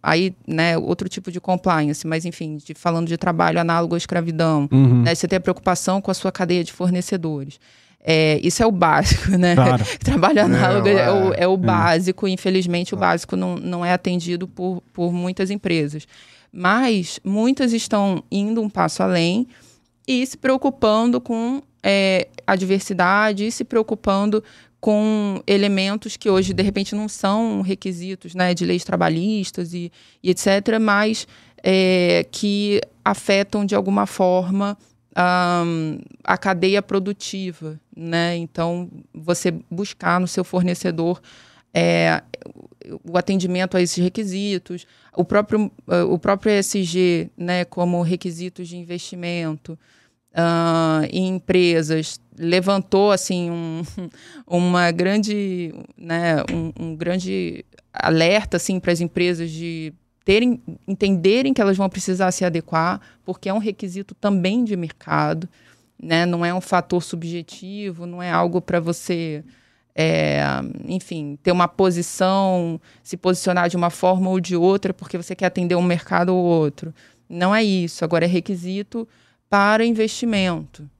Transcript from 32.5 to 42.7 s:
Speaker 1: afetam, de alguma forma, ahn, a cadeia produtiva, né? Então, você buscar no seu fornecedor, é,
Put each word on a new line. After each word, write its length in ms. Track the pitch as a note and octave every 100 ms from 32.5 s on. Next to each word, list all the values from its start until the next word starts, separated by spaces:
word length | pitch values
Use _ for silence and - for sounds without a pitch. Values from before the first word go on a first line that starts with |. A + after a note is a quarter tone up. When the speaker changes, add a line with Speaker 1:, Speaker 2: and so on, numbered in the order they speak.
| G3+ G#3 G3+ - _ -
Speaker 1:
afetam, 600 | G3+ - G3 G3 G#3+ G3+
de 100 | G3+
alguma 300 | G3 G3+ G3+
forma, 720 | - F#3 F#3 F3+ G3 G3+ G#3 _ _ _ -
ahn, 840 | F3+ F3+ F3 F3 E3+ E3 D#3 - - -
a 160 | - F#3
cadeia 440 | G3+ F#3 F#3+ G3+
produtiva, 960 | G3 G3 F#3+ G3+ - G3 F#3 E3 D#3+ D#3 _ -
né? 400 | E3 E3+ E3+ E3+
Então, 540 | E3 - E3+ F3 F3 - -
você 400 | - D#3 F3 F#3 D#3+ -
buscar 480 | F3 G3+ - F3+ F3
no 80 | F3+
seu 160 | -
fornecedor, 800 | F3+ F#3 F3+ F3 F3+ E3 E3 F3+ - - - _ _
é, 480 | E3+ E3+ E3+ E3+ - - - - - -